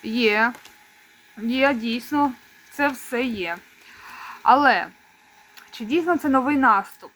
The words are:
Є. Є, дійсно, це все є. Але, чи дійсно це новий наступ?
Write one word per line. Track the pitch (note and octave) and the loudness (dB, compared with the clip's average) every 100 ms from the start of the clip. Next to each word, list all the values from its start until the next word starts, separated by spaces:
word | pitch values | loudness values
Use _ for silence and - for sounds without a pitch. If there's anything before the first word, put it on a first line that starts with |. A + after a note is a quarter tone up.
Є. | A3 A#3 A3 G#3 A#3 A#3+ - - _ _ _ _ _ - | -4 0 2 2 0 -2 -20 -20 _ _ _ _ _ -8
Є, | A3+ B3+ C#4 | -4 0 2
дійсно, | B3 A#3 A#3 - D4 C#4+ A#3+ _ _ _ | 0 -2 -6 -2 0 0 -2 _ _ _
це | - C#4+ | -4 -4
все | B3+ - A#3 | -4 -8 -4
є. | C4 G#3+ E3+ F3 _ _ - - - - - - | -4 -4 -6 -8 _ _ -20 -20 -20 -18 -18 -4
Але, | - C4 C#4+ G3 F3 - _ _ _ _ _ - - | 4 6 6 4 -2 -14 _ _ _ _ _ -20 -20
чи | - | -14
дійсно | G#3+ D#4 E4+ E4+ | -2 -2 0 0
це | D4+ | 2
новий | C4+ B3 D4 | 0 2 2
наступ? | C4 G3+ - - F3+ | 4 2 -2 -18 -20